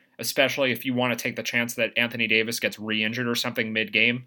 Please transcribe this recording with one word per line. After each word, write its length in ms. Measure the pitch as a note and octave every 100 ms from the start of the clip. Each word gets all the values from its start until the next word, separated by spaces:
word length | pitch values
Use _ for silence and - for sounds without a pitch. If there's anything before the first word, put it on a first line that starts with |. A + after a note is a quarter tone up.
| _ -
especially 520 | A#2+ - C3+ C#3+ C3
if 140 | A2+ C3+
you 80 | B2
wanna 220 | B2 A#2
take 200 | B2+ A#2
the 60 |
chance 320 | G#2+ A#2+ A#2 A#2+
that 180 | A2 -
Anthony 280 | A#2+ A#2 A2+
Davis 340 | A2 A2 A#2
gets 180 | G#2+ G2
re-injured 480 | G#2+ G#2+ A2 A#2+ A#2+
or 80 | A#2
something 380 | B2 A#2+ A2
mid-game. 540 | A2 G#2+ G#2+ A2+ B2